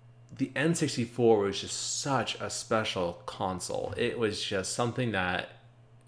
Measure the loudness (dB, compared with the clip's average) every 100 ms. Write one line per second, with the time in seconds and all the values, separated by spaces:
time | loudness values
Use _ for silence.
0 | -20 -20 -18 -4 -4 0 2 2 0 0
1 | -4 4 6 8 6 0 -6 -6 -4 -4
2 | 0 0 0 -4 -6 -6 0 0 2 0
3 | -2 -2 -10 -4 -2 -2 -4 -4 -4 -2
4 | -2 0 0 0 -2 -2 -2 0 0 0
5 | 0 0 0 0 -4 -12 -20 -20 -20 -20